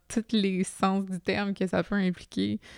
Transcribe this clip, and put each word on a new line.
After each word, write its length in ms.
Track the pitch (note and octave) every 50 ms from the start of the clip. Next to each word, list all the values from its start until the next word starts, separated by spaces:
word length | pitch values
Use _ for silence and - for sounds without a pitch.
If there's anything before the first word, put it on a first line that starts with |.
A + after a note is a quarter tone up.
| _
tous 300 | - - A#3 G#3+ - -
les 260 | A3 G3 G3 F#3+ F3+ F#3
sens 440 | - - - - F#3+ F#3+ G3 G3
du 120 | F#3+ F#3 F3
terme 360 | - - F#3+ G#3 G#3 G3+ G3
que 120 | - F#3+
ça 160 | F#3 - F3+ E3+
peut 120 | - G3+
impliquer. 640 | G3+ F#3+ F#3 F3 - - - - F#3+ F#3+ G#3 G#3 A3 - - -